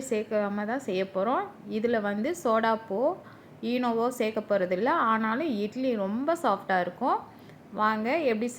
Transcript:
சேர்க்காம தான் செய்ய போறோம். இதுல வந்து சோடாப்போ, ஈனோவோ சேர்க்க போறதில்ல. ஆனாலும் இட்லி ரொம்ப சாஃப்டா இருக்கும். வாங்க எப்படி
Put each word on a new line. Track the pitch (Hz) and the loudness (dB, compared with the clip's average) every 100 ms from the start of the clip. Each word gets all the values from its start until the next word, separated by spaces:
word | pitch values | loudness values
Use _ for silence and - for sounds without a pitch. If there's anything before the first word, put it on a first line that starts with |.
| 262 | 2
சேர்க்காம | 214 220 214 202 202 208 | -2 0 0 0 -2 -2
தான் | 262 226 | -4 -2
செய்ய | 185 190 185 | -2 0 0
போறோம். | 214 320 403 - 202 214 | 0 0 -2 -10 -6 -2
இதுல | 233 226 202 | 0 0 0
வந்து | 208 269 349 | -2 -2 0
சோடாப்போ, | 240 220 226 220 - 196 294 370 - - - - 226 | 2 2 2 0 -2 0 0 -2 -8 -20 -20 -8 -2
ஈனோவோ | 247 247 226 240 254 | 0 0 2 0 0
சேர்க்க | 220 214 208 | -2 -2 0
போறதில்ல. | 202 180 185 247 330 233 | 2 2 0 2 2 4
ஆனாலும் | 220 220 233 330 208 208 | 2 2 0 0 -2 -2
இட்லி | 254 262 226 190 | -2 0 0 0
ரொம்ப | 220 294 339 262 | 0 0 2 2
சாஃப்டா | 196 - 185 180 | 0 2 0 0
இருக்கும். | 180 185 440 - - - - - 202 | -2 0 0 -4 -20 -20 -20 -10 0
வாங்க | 214 214 226 330 277 | 0 2 0 2 2
எப்படி | 220 240 | 0 -2